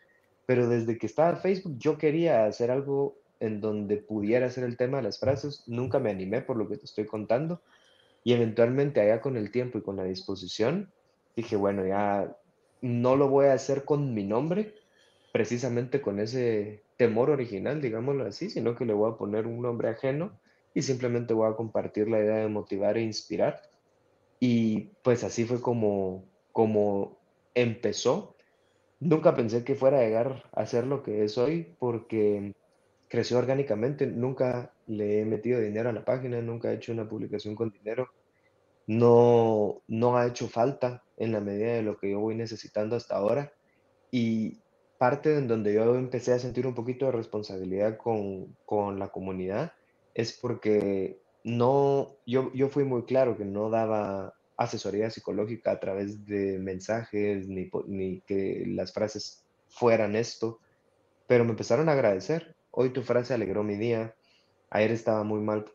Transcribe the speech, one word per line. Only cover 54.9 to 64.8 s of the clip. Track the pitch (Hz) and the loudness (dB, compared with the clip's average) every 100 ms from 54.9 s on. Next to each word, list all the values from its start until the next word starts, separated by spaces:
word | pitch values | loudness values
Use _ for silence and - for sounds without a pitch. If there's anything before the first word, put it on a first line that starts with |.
| 101 110 | -2 -2
psicológica | - - 98 107 113 98 | -4 -6 -2 -2 -2 -2
a | 98 | -2
través | 95 98 101 104 104 | -2 -4 -4 -8 -6
de | 101 98 95 | -2 -2 -2
mensajes, | 95 92 101 113 113 104 104 98 95 | -6 -6 -4 -4 -4 -2 -2 -2 -4
ni | 95 90 | -8 -6
po-, | - - | -6 -6
ni | 98 95 92 | -4 -4 -6
que | - 98 95 95 92 | -4 -2 -2 -4 -4
las | 95 95 | -4 -4
frases | 101 107 104 - - _ _ _ | -4 -4 -4 -12 -16 _ _ _
fueran | - 120 110 104 107 | 0 4 4 4 0
esto, | 120 - 113 117 _ _ _ _ _ _ - | -2 -4 -6 -8 _ _ _ _ _ _ 2
pero | 123 117 | 4 4
me | |
empezaron | 107 104 120 160 | 0 0 2 4
a | |
agradecer. | 139 113 95 - 165 - - _ | 4 4 2 0 -4 -6 -20 _
"Hoy | - 127 | 0 0
tu | 131 | 0
frase | 117 120 123 | 0 0 0
alegró | 123 127 104 | -2 0 -2
mi | 104 101 | -2 -2
día, | 117 113 113 - _ _ _ _ - | 0 0 -2 -10 _ _ _ _ -4
ayer | 101 | 2